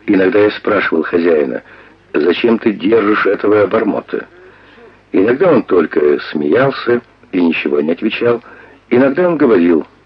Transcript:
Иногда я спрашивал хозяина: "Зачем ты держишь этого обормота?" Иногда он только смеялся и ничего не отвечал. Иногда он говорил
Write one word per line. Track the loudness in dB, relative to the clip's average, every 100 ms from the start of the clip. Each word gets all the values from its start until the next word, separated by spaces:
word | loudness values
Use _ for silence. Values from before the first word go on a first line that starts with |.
| -2
Иногда | 0 2 2
я | 0
спрашивал | 0 -4 -2 -2 -2
хозяина: | -2 0 2 0 0 -6 -12 -20 -20 _ _
"Зачем | -2 0 0 0 0
ты | -2
держишь | -2 0 2 2 0 0
этого | -2 0 2
обормота?" | 2 0 -2 -4 -6 -10 -12 -20 -20 -20 -20 -20 -20 _ -4
Иногда | 0 0 2 2
он | 2
только | 2 0 0 0 0 0 -4
смеялся | -4 0 0 0 -2 -2 -2 -4 _ -6
и | -2
ничего | 0 -2 -2 -2
не | -2
отвечал. | -4 -4 -2 -2 -2 -6 -20 -20 -16 -2
Иногда | 2 2 0 0
он | 2
говорил | 2 4 4 0 -2 _